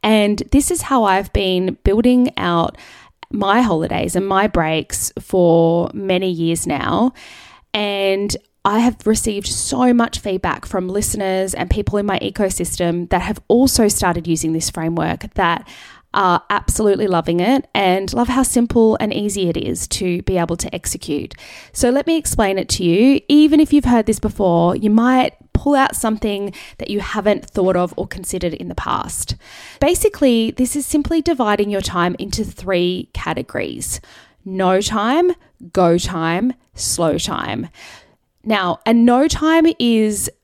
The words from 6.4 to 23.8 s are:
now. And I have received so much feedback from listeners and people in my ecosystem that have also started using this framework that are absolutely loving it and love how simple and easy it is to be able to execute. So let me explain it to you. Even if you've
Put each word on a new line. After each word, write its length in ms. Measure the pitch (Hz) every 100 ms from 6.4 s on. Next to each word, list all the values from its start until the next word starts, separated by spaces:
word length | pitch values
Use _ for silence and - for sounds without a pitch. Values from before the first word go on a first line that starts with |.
| 165 165 175
now. 460 | 147 - 196 247 - - - - - _
And 640 | 214 208 202 196 196 202 - _ _
I 160 | 196 214
have 260 | 233 - -
received 420 | 220 - 202 202
so 460 | - - 247 254
much 260 | 240 233 -
feedback 460 | 214 190 180 - -
from 220 | 196 185
listeners 680 | 196 208 214 190 190 190
and 160 | - 175
people 280 | 214 202 202
in 80 | 202
my 140 | 190
ecosystem 920 | 196 190 196 - 175 - 175 170 175
that 120 | 190
have 200 | 180 208 _
also 400 | 233 262 - 214
started 380 | - 185 170 165
using 260 | 165 160
this 160 | 160 160
framework 640 | - 160 170 156 175 220
that 340 | - 175 170 - - - - _
are 300 | - 190 175 -
absolutely 580 | 208 - - 214 196 208
loving 320 | 175 160 170
it 280 | 185 269 -
and 400 | - 190 185 196
love 140 | 233 240
how 160 | 254
simple 520 | 262 247 233 233 220 220
and 120 | 214
easy 380 | - 208 196 180
it 80 | 165
is 300 | - - -
to 340 | - 185 175
be 160 | - 185
able 180 | 170 170
to 180 | -
execute. 600 | 170 - - - 147 - - - - -
So 180 | - 240
let 160 | 269 311
me 120 | 330
explain 420 | 285 - 202 190
it 100 | -
to 140 | -
you. 360 | 175 175 254 277 _
Even 320 | 294 302 302
if 140 | 311
you've 120 | 294